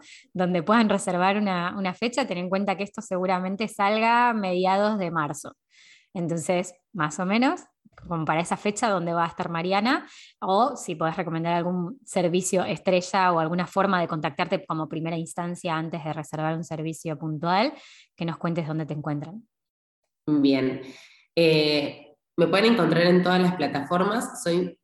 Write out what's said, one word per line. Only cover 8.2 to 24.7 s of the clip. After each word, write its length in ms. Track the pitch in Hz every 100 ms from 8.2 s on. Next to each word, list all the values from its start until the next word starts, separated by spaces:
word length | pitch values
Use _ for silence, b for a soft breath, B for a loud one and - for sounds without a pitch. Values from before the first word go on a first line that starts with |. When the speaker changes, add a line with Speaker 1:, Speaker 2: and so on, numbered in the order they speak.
Speaker 1:
para 160 | 160 160
esa 160 | 175 190
fecha 320 | 208 208 233
donde 240 | 185 170
va 120 | 170
a 40 | 170
estar 220 | - 170
Mariana, 580 | 170 175 196 226 320 - B B B
o 360 | 196 196 262 262
si 180 | -
podés 220 | 165 160 170
recomendar 360 | 170 165 165
algún 480 | 170 170 180 175 262 -
servicio 580 | 190 175 180 180 185
estrella 680 | - 165 - 185 180 196 180
o 60 | 165
alguna 280 | 160 175 165
forma 340 | 196 196 185
de 80 | 165
contactarte 560 | 165 156 147 170 190
como 240 | - 160 156
primera 300 | 165 165 170
instancia 580 | 165 - 175 175 175 160
antes 260 | 165 165
de 120 | 151
reservar 420 | 156 147 156 156 165
un 80 |
servicio 540 | 165 160 156 156 165 147
puntual, 560 | 160 151 170 185 269 294 B B B -
que 80 |
nos 140 | 170 160
cuentes 280 | 170 170 151
dónde 200 | 156 156
te 80 |
encuentran. 520 | 151 147 147 151 214 - _ _ _ _ _ _ _ -
Speaker 2:
Bien. 540 | 151 139 135 131 - B B B B B -
Eh, 760 | 165 156 151 147 143 - - _ _ -
me 80 | 160
pueden 260 | 190 220
encontrar 340 | 233 160 160 175
en 140 | 180
todas 200 | 180 185
las 140 | 180 175
plataformas. 840 | 143 143 139 180 196 226 - -
Soy, 360 | 175 175 180